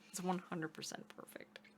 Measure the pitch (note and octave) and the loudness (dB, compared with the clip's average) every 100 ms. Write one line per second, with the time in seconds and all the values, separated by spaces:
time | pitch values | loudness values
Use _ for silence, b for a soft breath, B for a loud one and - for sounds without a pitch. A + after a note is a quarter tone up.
0 | - - F3+ F3+ - F3 D#3 D#3 - - | -6 0 4 4 4 0 0 0 -4 -4
1 | - - - - - - - | -6 -10 -8 -10 -10 -14 -16